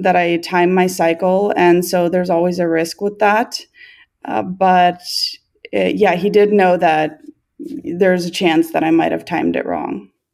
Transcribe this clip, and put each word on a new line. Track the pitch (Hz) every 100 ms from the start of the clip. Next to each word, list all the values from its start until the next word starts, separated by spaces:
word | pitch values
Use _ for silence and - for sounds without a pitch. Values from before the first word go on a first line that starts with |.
that | 185 180
I | 175 170
time | 170 185 175
my | 185 185
cycle, | 185 165 165 185 185 202 -
and | 175 175 180
so | 180 175
there's | 180 180
always | 170 180 180
a | 175
risk | 165 165 -
with | 202 202
that. | 208 214 247 - - _ - - _ _ -
Uh, | 202
but, | - 185 190 180 180 175 - - - - _ _ -
uh, | 196 185
yeah, | - 196 175
he | 196
did | 208 208
know | 208 185 180
that | 175 156 156 - - - _ _
there's | - - - 175 190 180 175
a |
chance | 175 185 160 165
that | 160
I | 160
might | 165 160
have | 165 -
timed | 165 170 165
it | -
wrong. | 85 - - - _ _